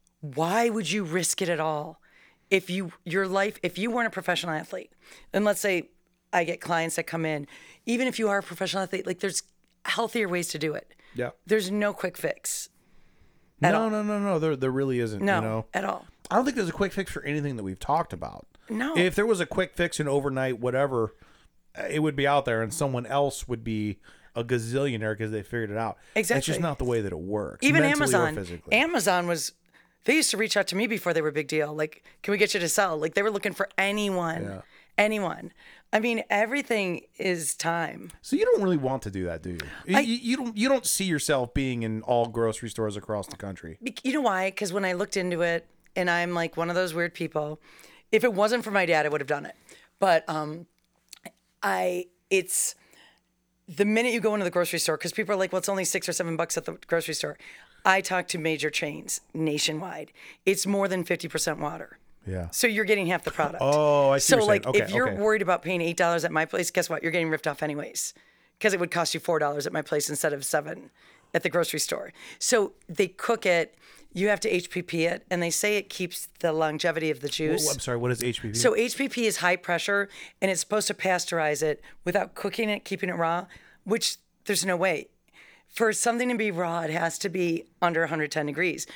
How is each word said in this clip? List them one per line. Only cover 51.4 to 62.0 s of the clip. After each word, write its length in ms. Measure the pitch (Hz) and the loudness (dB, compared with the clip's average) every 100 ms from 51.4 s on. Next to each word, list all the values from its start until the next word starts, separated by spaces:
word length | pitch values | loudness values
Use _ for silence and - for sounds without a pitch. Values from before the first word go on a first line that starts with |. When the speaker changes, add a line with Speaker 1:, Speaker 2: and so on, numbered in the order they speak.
| _ _ | _ _
Speaker 1:
I, 440 | 196 190 185 180 180 _ _ | 0 2 0 0 -6 _ _
it's, 460 | 190 180 - - - _ - - _ _ _ _ _ - | 0 2 -2 -2 -6 _ -20 -20 _ _ _ _ _ -14
the 180 | 151 202 | 0 2
minute 280 | 220 247 | 4 2
you 60 | 233 | 2
go 140 | 214 | 0
into 100 | 208 | 0
the 80 | 180 | 0
grocery 280 | 180 175 170 | 0 0 0
store, 180 | - 156 | 0 -2
'cause 140 | 175 | -4
people 220 | - 202 | -4 -2
are 40 | 196 | 0
like, 140 | 190 | 0
"Well, 80 | 185 | 0
it's 100 | 180 | 0
only 140 | 196 175 | 0 0
six 220 | 190 180 | -2 -2
or 60 | |
seven 240 | 160 170 165 | -2 -2 -2
bucks 200 | 165 - | -2 -2
at 80 | - | -6
the 80 | 165 - | -10 -2
grocery 260 | 170 160 | -2 0
store." 240 | 151 151 147 - - - - 185 | -4 -6 -8 -16 -20 -20 -2 2
I 160 | 190 | 2
talk 260 | 185 185 175 | 2 -2 -2
to 80 | 175 | -2
major 320 | 160 151 147 | 0 0 0
chains 520 | - 151 151 - - - | -2 -4 -6 -8 -8 -6
nationwide. 800 | 160 160 147 - 156 180 156 - - - - - | -2 0 2 0 -2 -6 -10 -14 -18 -20 -2 0
It's 200 | 196 196 | 2 2
more 220 | 202 196 | 2 2
than 160 | 185 | 0
fifty 240 | 175 170 156 | 0 -2 -2
percent 320 | 156 - 151 | -2 -2 -2
water. 380 | 147 165 - - | -4 -6 -12 -18